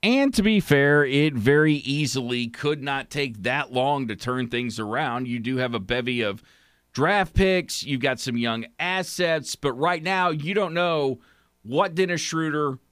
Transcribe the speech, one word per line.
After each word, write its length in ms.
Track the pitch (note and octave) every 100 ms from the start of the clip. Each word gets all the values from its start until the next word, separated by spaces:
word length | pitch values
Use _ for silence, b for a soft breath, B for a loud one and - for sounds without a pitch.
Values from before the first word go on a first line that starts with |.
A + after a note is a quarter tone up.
And 320 | G#3 C4 C#4
to 80 | B3
be 180 | G#3 G#3+
fair, 460 | - C#3+ C#3+ D3 C#3+
it 280 | C#3 D3+
very 420 | C3 G#2+ D3 D#3 D3
easily 720 | - C#3+ D3 C3 A#2+ B2 A#2+
could 360 | - C#3+ D3+
not 260 | C#3 C#3 B2+
take 340 | D3+ C#3 A2
that 280 | G2 C3+ C#3+
long 380 | B2+ C3 C#3+ B2+
to 80 | G2+
turn 320 | - B2+ A#2+
things 280 | A#2+ B2 A2
around. 500 | G#2+ A#2 D3+ A#2+ B2+
You 100 | A#2+
do 180 | A2+ C3
have 160 | B2+
a 60 | A#2
bevy 420 | F#2+ A#2+ B2 A#2+
of 220 | A2 G2 b b b b b
draft 420 | - D#3 G#3 F#3+
picks. 500 | - G3 F#3 D#3+ -
You've 180 | - C3+
got 180 | C3+ B2+
some 160 | - A#2+
young 300 | A#2 A2+ A2+ _
assets. 760 | F3 F#3 F3+ - F3 D#3+ C3 -
But 180 | C#3+
right 300 | B2 D#3+ F3
now, 260 | D#3+ F#3+ F#3
you 220 | D#3 D3
don't 200 | G3+ F#3+
know 460 | E3 F3 E3 C#3 B2 b b b b
what 340 | G#2 C3+ G3 E3
Dennis 240 | F#3 F3
Schroeder 600 | - D#3+ D#3+ D3+ D3 C3 _